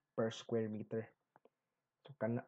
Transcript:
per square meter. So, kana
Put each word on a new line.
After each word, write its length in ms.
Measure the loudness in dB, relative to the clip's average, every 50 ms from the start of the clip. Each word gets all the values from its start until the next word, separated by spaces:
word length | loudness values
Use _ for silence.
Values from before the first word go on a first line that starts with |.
| _ _ _
per 160 | 0 0 0 0
square 320 | -4 -4 0 2 2 2
meter. 400 | 0 -2 -6 -6 -4 -4 -4 -4 -6 -12 _ _ _ _ -20 -20 _ _ _ _ _ _ _ _ _ _ _ -20
So, 80 | -20 -4 0
kana 240 | 2 2 2 0 -2